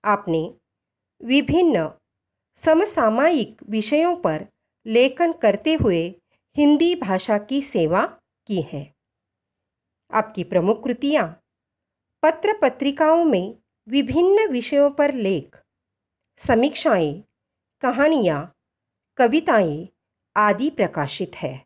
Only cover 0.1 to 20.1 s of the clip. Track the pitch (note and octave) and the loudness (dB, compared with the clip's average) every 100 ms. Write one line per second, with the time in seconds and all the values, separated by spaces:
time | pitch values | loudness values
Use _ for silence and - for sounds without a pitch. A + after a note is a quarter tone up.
0.1 | G3+ G3 D#3+ D#3+ - _ _ _ _ _ | -2 0 -4 -4 -12 _ _ _ _ _
1.1 | _ A#3 C4+ - D#4+ F4 G3+ D#3 - _ | _ 0 0 2 2 2 0 -2 -10 _
2.1 | _ _ _ _ - D#4+ D#4+ G#4 E4+ A3+ | _ _ _ _ -4 2 2 2 0 0
3.1 | A3 D#4 D#4+ G3+ - - G#3+ G#3 D4 F4 | 2 2 2 -4 -10 -6 -6 0 0 2
4.1 | F4 C4 D#3 G3 _ _ _ A3+ A3 C4+ | 0 -2 -4 -10 _ _ _ -2 2 2
5.1 | C4+ E4+ E4 G#3+ G3+ D#4 D#4+ A#3 E3+ E3+ | 2 -2 2 0 0 -2 0 0 0 -2
6.1 | F#3 _ _ _ - D4 D4 E4 F4 G3+ | -10 _ _ _ 2 4 4 2 0 -2
7.1 | F#3 G#3 G#3 G#3 C#4 C#4 G3 D#3 F#3 - | -4 0 -4 -2 -6 -4 -2 0 0 -2
8.1 | - _ _ - F#3+ D3 C#3+ C#3+ _ _ | -8 _ _ -8 -6 -6 -12 -14 _ _
9.1 | _ _ _ _ _ _ _ _ _ _ | _ _ _ _ _ _ _ _ _ _
10.1 | A3 G#3+ - E3+ F#3 F3+ A3 A#3+ A#3+ C#4 | -4 -4 -8 -2 0 0 -2 -4 -4 -2
11.1 | D4 E3+ E3+ _ _ _ _ _ _ _ | 0 -2 -8 _ _ _ _ _ _ _
12.1 | _ D#4 D#4+ G#4 G#4+ C4+ B3+ C#4 C#4 D#4 | _ 0 0 -2 0 0 0 -4 0 2
13.1 | E4 E4 G3 F#3+ A3+ _ _ - C4+ B3 | 4 2 0 -2 -12 _ _ -4 -2 0
14.1 | C#4 F4+ G4+ G#4+ B3 A#3+ C#4+ C#4+ C#4+ D4 | 2 4 4 2 -2 -2 2 2 2 -2
15.1 | C4+ G3 F3 - _ _ _ _ _ _ | 0 -2 -2 -6 _ _ _ _ _ _
16.1 | _ _ _ - A3+ C#4 - D#4+ G3 D#3 | _ _ _ 0 2 2 0 0 0 0
17.1 | E3 - _ _ _ _ _ B3+ A#3 D4+ | -6 -16 _ _ _ _ _ -6 0 2
18.1 | D#4 F#3 D3 E3+ _ _ _ _ _ _ | 2 0 -2 -8 _ _ _ _ _ _
19.1 | - A#3+ D4 D#4+ A#3 F3 D3 F3+ _ _ | 0 2 2 2 2 2 -4 -12 _ _